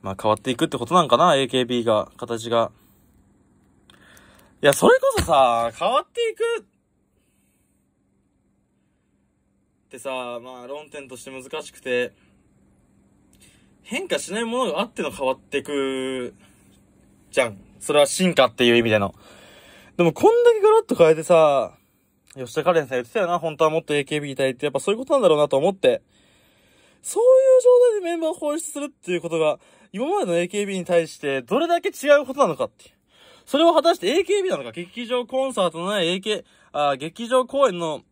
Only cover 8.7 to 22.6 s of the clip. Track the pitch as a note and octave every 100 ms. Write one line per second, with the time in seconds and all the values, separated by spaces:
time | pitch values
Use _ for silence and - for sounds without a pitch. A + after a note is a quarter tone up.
8.7 | _ _ _ _ _ _ _ _ _ _
9.7 | _ _ B2+ C3+ C3 B2 A#2+ B2 B2+ B2
10.7 | D3 D3+ D3 C3+ B2 C#3 C3 C3 D#3 -
11.7 | - C3 B2 A#2+ _ _ _ _ _ _
12.7 | _ _ _ _ _ _ _ _ _ _
13.7 | _ - C#4 F#4+ D#3+ - G#3 A3+ B3 B3
14.7 | D#3 A#3 - D#3 - C3 C3 _ C#3 B2+
15.7 | C#3+ C3+ C3+ C3 C3 B2 _ _ _ _
16.7 | _ _ _ _ _ _ - A#2+ G2+ -
17.7 | _ - D3 C#3+ - F#3 D#3 B2+ - A#2+
18.7 | A#2+ A#2 G#2+ G2 - - - - - -
19.7 | - - - E3+ - G4+ A#4 A#4+ A4 G4+
20.7 | A4 - - D#3+ D#3+ D#3 E3+ D#3 C#3 G2+
21.7 | _ _ _ _ _ _ C3+ A#2+ -